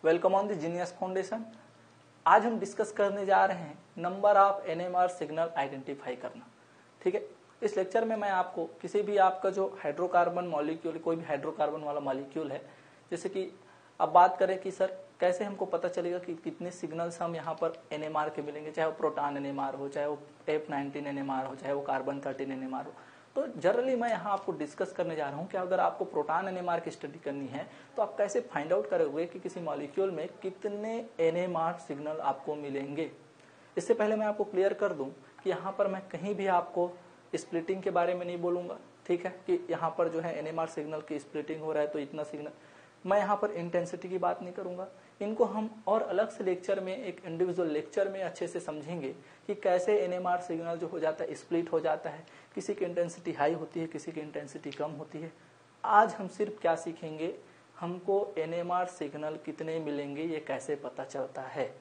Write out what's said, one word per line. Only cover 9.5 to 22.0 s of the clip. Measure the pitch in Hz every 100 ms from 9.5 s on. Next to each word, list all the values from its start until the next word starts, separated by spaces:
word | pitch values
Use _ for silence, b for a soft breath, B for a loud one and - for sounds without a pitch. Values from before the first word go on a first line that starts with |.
| 190 190 -
hydrocarbon | 151 151 180 175 175 175
molecule, | 175 151 151 160 170 160
कोई | 165
भी | 165
hydrocarbon | 156 143 147 160 147 151
वाला | 147 147
molecule | 139 131 139 160 147
है, | 139 - B B B -
जैसे | 170 190
कि | 190 185 - B B B -
अब | 160
बात | 175 180 185
करें | 185 185
कि | 190
सर | - 190 - - -
कैसे | 180 180
हमको | 202 196
पता | 190 175 180
चलेगा | 180 175 180
कि | 175
कितने | 165 170 151 175
signals | 175 165 160 170 170
हम | 170
यहाँ | 165 156
पर | 156 165 - -
एनएमआर | 151 156 156 151
के | 156
मिलेंगे, | 147 147 151
चाहे | 156 160
वो |
proton | 156 156 147 143 143
NMR | 139 139 135
हो, | 135 139
चाहे | 147 147
वो | 147 - - -
एफ | 151 156
नाइनटीन | 143 139 143 143
एनएमआर | 139 135 131
हो, | 135
चाहे | 135 139
वो | 143
कार्बन | 143 135